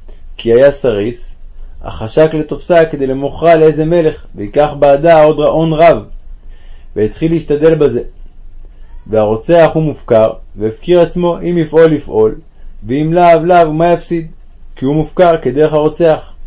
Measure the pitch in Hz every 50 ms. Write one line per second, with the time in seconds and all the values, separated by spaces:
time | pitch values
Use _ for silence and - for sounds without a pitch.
0 | - - - - - - - - - 113 113 123 139 143 190 - - 123 107 101
1 | 101 120 120 - - - - - - - - - - - - - - - - -
2 | 113 110 - 156 156 156 160 156 156 - 143 - - - 175 165 160 160 - 127
3 | 135 131 131 135 139 139 - - 156 170 165 160 156 160 151 151 156 160 170 175
4 | 156 156 151 - - - - 92 104 104 - 143 147 147 139 139 143 143 139 139
5 | 156 170 165 156 151 151 156 143 151 139 147 160 165 160 156 151 170 165 139 110
6 | - - - - - - - - - - - - - - - - - - - -
7 | 107 107 - - 160 165 170 160 160 - 147 147 156 160 160 151 147 131 117 120
8 | 117 - - - - - - - - - - - - - - - - - - -
9 | - - 107 110 107 104 110 110 - - 170 170 160 156 - 160 156 147 135 -
10 | - - 120 110 110 110 - - - - - 98 107 110 - - - 170 175 175
11 | 170 165 - 180 175 170 170 - 170 170 175 170 156 156 143 165 165 160 151 -
12 | - - - 110 110 110 107 - - - - - - - - - 104 110 127 147
13 | 156 160 165 175 175 170 165 160 160 175 180 175 165 156 151 156 170 170 170 165
14 | - - 175 165 160 160 - - - - - - - - - - 131 135 147 156
15 | 151 - - 180 180 170 165 156 - 127 120 147 151 151 156 151 151 156 151 -
16 | 170 160 151 - - - - - -